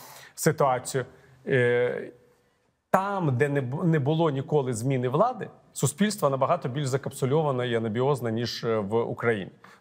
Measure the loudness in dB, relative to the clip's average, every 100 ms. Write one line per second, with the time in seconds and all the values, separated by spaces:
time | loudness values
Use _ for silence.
0 | -20 -20 -18 -2 0 2 2 0 -2 -4
1 | -6 -12 -20 -12 0 2 4 4 2 -2
2 | -8 -14 _ _ _ _ _ _ _ 2
3 | 2 0 0 2 2 0 -2 -2 2 2
4 | 2 2 2 0 0 0 0 -2 -2 0
5 | 0 2 0 -2 -12 -14 _ -2 -2 0
6 | -2 0 0 2 2 0 -2 -4 -2 -2
7 | -4 -4 0 2 0 0 0 -2 0 0
8 | 0 0 -2 -2 -4 -4 -2 -2 0 -2
9 | -2 -2 0 0 -4 -14 -20 -4